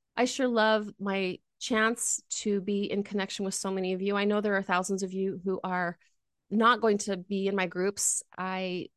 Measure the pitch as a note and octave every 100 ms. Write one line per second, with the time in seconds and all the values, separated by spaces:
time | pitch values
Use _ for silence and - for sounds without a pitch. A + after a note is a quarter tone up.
0 | _ - B3+ - B3+ A#3 A3 A3 G#3 -
1 | G3 G3 F#3 - _ - - A3 A3 A#3
2 | - - - - G#3+ G3+ F#3+ G3+ G3+ G3+
3 | G3+ G3+ G3 - G3 - G3 F#3+ F#3 F#3
4 | G3 G3+ G#3 G#3 G#3 G3 G3 F3+ F#3 F#3+
5 | F#3+ F#3 F#3+ F#3 F#3 F#3+ F#3+ F3+ F3 F3
6 | _ _ _ _ - G#3 A3+ A#3+ A3+ G3+
7 | G#3 F#3 F3 G3 G3 G3 F#3 F3+ F#3+ G3+
8 | - - - - F#3 F#3 F#3 F3+ -